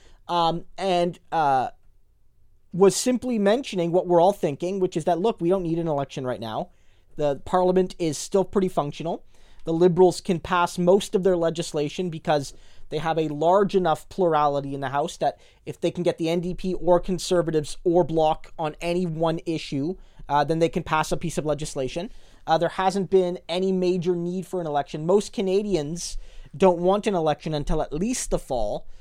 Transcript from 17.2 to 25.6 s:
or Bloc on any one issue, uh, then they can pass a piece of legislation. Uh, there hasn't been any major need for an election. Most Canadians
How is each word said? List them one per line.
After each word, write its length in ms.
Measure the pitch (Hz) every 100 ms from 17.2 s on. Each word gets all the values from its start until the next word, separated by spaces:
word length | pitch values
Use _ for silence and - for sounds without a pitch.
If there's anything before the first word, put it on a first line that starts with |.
| - 180 165 156 143 - 180
or 180 | 170
Bloc 480 | 151 160 156 165 - -
on 160 | 156 -
any 240 | 170 175 180
one 340 | 160 165 165 -
issue, 500 | 160 - 139 151 190 - - -
uh, 160 | 143
then 160 | 147 160
they 100 | 165
can 140 | 175
pass 280 | - 156 151
a 40 | 160
piece 200 | 170 147
of 80 | 147
legislation. 640 | 147 151 143 131 170 208 - - - -
Uh, 120 | 160
there 120 | 165
hasn't 400 | - 190 196 180
been 300 | 190 180 180 -
any 240 | 180 190
major 440 | 185 180 185 170 175
need 280 | 175 185 170
for 140 | 185
an 80 | 160
election. 380 | 147 143 156 160
Most 260 | 202 -
Canadians 880 | - 190 190